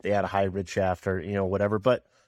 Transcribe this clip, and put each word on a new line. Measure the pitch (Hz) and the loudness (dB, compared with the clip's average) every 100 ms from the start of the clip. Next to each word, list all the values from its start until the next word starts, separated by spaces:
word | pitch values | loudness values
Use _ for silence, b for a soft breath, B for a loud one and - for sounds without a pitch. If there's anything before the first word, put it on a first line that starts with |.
they | 92 | 0
had | 101 | 0
a | 92 | 2
hybrid | 98 98 95 90 | 0 0 -2 -4
shaft | 104 92 90 98 | 0 0 0 -2
or, | 92 | -4
you | 85 | -2
know, | 101 | -2
whatever, | 95 98 101 107 | 0 0 0 2
but | 127 120 - _ | 2 0 -2 _